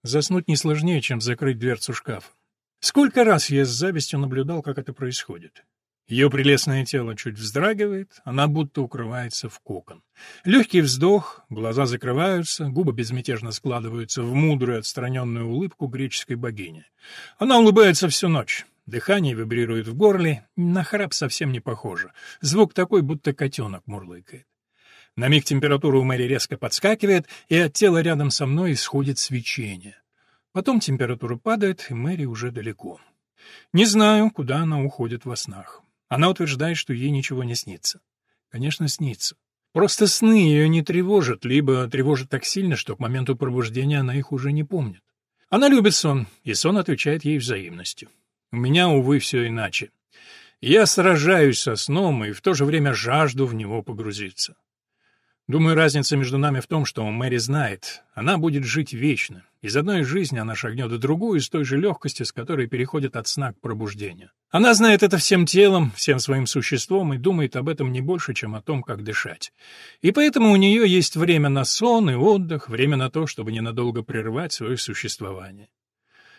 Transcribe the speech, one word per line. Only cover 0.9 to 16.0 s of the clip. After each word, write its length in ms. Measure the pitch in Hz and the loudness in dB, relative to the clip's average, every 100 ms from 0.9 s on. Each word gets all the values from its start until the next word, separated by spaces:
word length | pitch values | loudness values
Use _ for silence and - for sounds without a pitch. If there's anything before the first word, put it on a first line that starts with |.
| 160 | 0
чем 200 | - 120 | -2 -4
закрыть 380 | 117 120 135 117 | -4 -2 -2 -2
дверцу 340 | 123 117 - | -2 -4 -6
шкафа. 380 | - - 101 - _ _ _ _ _ | -10 -10 -12 -14 _ _ _ _ _
Сколько 440 | - 277 277 254 | 0 4 4 4
раз 280 | 226 165 - | 4 4 2
я 120 | 139 | 0
с 60 | 131 | 0
завистью 480 | 120 180 165 - 143 | 0 -2 -4 -4 -4
наблюдал, 460 | 139 131 139 170 | -4 -4 -4 -6
как 160 | 143 139 | -8 -8
это 120 | 135 | -10
происходит. 720 | 123 127 123 - 85 85 _ _ _ _ _ - | -10 -8 -8 -10 -16 -20 _ _ _ _ _ -4
Её 240 | 117 143 | 2 2
прелестное 520 | 139 139 135 - 135 | 4 4 4 2 -2
тело 320 | 127 139 117 104 | -2 -4 -6 -8
чуть 220 | 120 107 | -10 -10
вздрагивает, 840 | 107 120 196 208 208 196 196 _ - | -8 -2 -2 0 -2 -4 -10 _ -6
она 220 | 131 147 | 0 0
будто 340 | 147 143 - | 0 -4 -6
укрывается 680 | 127 127 113 123 120 - 113 | -8 -8 -10 -10 -10 -10 -12
в 100 | - | -14
кокон. 420 | - 95 - - _ _ - - 180 | -12 -12 -14 -20 _ _ -20 -6 2
Лёгкий 360 | 254 226 180 | 4 4 2
вздох, 640 | 143 127 170 202 - - _ | 2 2 2 2 0 -12 _
глаза 340 | 107 113 117 131 | -8 -4 -2 -2
закрываются, 800 | 120 131 131 185 180 160 - 147 | -2 -4 -2 0 -2 -4 -6 -4
губы 260 | 131 165 | -2 -2
безмятежно 600 | 117 113 127 127 117 113 | -2 -6 -6 -6 -6 -8
складываются 720 | 107 139 120 113 117 113 - | -8 -6 -6 -6 -8 -8 -6
в 100 | 117 | -2
мудрую 460 | 135 156 143 123 117 | 2 2 2 0 -2
отстранённую 680 | 110 - 123 131 123 117 117 | -6 -8 -6 -4 -4 -6 -4
улыбку 380 | 127 185 - 139 | -4 -6 -6 -8
греческой 520 | 127 | -6